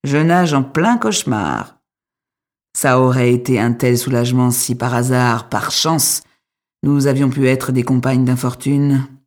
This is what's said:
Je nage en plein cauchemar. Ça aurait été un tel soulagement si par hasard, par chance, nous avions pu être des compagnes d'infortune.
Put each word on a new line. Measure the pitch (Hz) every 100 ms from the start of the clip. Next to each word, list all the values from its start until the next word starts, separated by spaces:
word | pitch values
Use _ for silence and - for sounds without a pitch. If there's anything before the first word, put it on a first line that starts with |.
Je | 139 147
nage | 160 175 175 143
en |
plein | 131 156 202 240
cauchemar. | 226 202 - 110 80 60 - _ _ _ _ _ _ _ _ _ _ -
Ça | 143 127
aurait | 127 127 123
été | 123 123 127
un | 117
tel | 117 131 120
soulagement | 135 123 120 127 123
si | 120 -
par | 123 123 120
hasard, | 123 127 123 113 -
par | 104 -
chance, | - 165 160 - - _ _ _ _ _ _
nous | 139 143 139
avions | 135 139
pu | 123 127
être | 131 -
des | 127
compagnes | 123 131 131 131 127
d'infortune. | 127 127 123 139 143 143 135 135 -